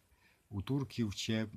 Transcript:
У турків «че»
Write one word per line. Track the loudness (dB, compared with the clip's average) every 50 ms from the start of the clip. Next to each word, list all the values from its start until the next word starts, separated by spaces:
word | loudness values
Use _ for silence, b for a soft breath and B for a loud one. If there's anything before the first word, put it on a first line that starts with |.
| _ _ b b b b b b b b
У | -6 -4
турків | 0 0 2 2 0 0 0 0 0 0 0
«че» | -2 0 2 2 2 2 0 -4